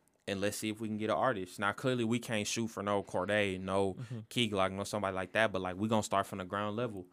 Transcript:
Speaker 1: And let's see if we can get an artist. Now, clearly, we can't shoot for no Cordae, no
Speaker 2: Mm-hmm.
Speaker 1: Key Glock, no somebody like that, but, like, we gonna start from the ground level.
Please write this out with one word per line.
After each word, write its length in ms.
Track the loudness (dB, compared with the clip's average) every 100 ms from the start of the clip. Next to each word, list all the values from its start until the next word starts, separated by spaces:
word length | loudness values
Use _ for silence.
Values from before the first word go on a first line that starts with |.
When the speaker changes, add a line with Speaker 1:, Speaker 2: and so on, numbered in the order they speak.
| _ _ -4
Speaker 1:
And 80 | 0
let's 160 | 0 -2
see 120 | -4
if 120 | -4
we 80 | -4
can 100 | -2
get 120 | 0
an 60 | 2
artist. 440 | 2 0 -4 0
Now, 120 | 0
clearly, 300 | 2 0 2
we 160 | 2 0
can't 280 | 0 -2 0
shoot 220 | -2 -2
for 140 | -2
no 200 | 0 0
Cordae, 560 | 0 -2 2 2 2 0
no 340 | 0 2 2
Speaker 2:
Mm-hmm. 240 | -2 -8 -10 -4
Speaker 1:
Key 220 | 0 2
Glock, 220 | 4 2
no 100 | 0
somebody 320 | -4 -2 0
like 180 | -2 0
that, 200 | 4 4
but, 100 | 2
like, 140 | -2 0
we 100 | 2
gonna 160 | 2
start 240 | 4 2 2
from 120 | -4
the 60 |
ground 300 | -4 -2 -2 -2
level. 300 | -4 -6 -12